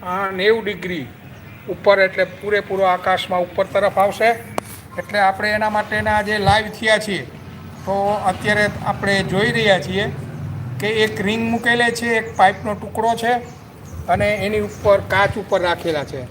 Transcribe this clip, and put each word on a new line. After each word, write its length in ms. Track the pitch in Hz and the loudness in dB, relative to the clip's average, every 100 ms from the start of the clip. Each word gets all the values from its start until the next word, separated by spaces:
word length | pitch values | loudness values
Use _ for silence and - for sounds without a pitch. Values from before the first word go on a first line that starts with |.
આ, 280 | 185 180 196 | -4 -2 -2
નેવું 320 | 190 196 226 | 0 2 2
ડિગ્રી 420 | 190 196 185 180 123 - - - - - - | 0 -6 -6 -6 -8 -14 -20 -20 -20 -18 -10
ઉપર, 280 | 185 - 196 | -2 4 6
એટલે 260 | 190 190 180 - | 4 2 -4 -4
પૂરેપૂરો 460 | 202 208 196 190 190 | -2 -2 0 0 2
આકાશમાં 560 | 180 190 185 - 185 | 2 2 0 0 -2
ઉપર 240 | 180 - 190 | -2 -2 0
તરફ 300 | 202 196 190 | 2 2 4
આવશે. 320 | 202 - 226 226 - - - - - - | 2 4 2 2 -4 -10 -10 -16 -14 -12
એટલે 220 | 180 208 | -4 2
આપણે 300 | 196 196 208 | 2 2 0
એના 180 | 208 214 | 0 0
માટેના 500 | 214 208 214 214 214 | 0 -2 -2 0 0
જે 120 | 202 214 | 2 0
લાઈવ 280 | 196 208 214 | 4 4 2
થયા 300 | - 220 214 214 | -4 2 2 2
છીએ, 180 | 180 127 - - - - - | -4 -6 -14 -16 -16 -16 -12
તો 140 | - 196 202 208 202 | -4 -2 0 0 0
અત્યારે 400 | 190 214 208 208 - - | -2 0 2 2 0 -4
આપણે 300 | - 196 196 175 | -2 0 0 2
જોઈ 220 | 185 226 | 2 2
રહ્યા 340 | 233 214 185 175 | 2 4 4 2
છીએ 200 | 190 220 - - - - - - - | -2 -2 -4 -10 -8 -8 -8 -8 -6
કે 120 | 202 220 | -2 2
એક 120 | 214 214 | 0 0
રિંગ 240 | 196 226 226 | -2 0 0
મૂકેલી 420 | 233 233 240 240 | 0 2 2 2
છે, 160 | 233 233 226 | 0 0 0
એક 100 | 220 - | -2 4
પાઇપનો 340 | 190 196 226 202 | 4 4 -6 -6
ટુકડો 360 | 214 - 226 226 | -6 -2 0 0
છે 180 | 226 247 - - - - - - - | 0 0 -2 -16 -20 -20 -16 -12 -2
અને 200 | 185 202 208 196 | 2 2 0 0
એની 220 | 214 208 | -2 -2
ઉપર 320 | - 214 196 190 | -2 4 4 4
કાચ 220 | 190 196 220 | 2 2 0
ઉપર 240 | 190 190 | -2 0
રાખેલા 440 | 175 170 170 151 135 | 2 0 -2 -2 -4
છે 160 | 139 123 | -8 -10